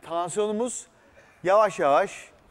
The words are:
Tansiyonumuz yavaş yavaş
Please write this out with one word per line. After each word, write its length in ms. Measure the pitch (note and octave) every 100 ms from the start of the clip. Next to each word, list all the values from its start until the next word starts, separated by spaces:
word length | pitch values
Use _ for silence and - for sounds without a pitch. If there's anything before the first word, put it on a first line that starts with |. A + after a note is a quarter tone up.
Tansiyonumuz 840 | - E3+ F3 G3+ G#3 G#3+ B3 - - _ _ _ _ _
yavaş 360 | E3+ G3+ G#3+ -
yavaş 500 | D3+ D3 G3 - - _ _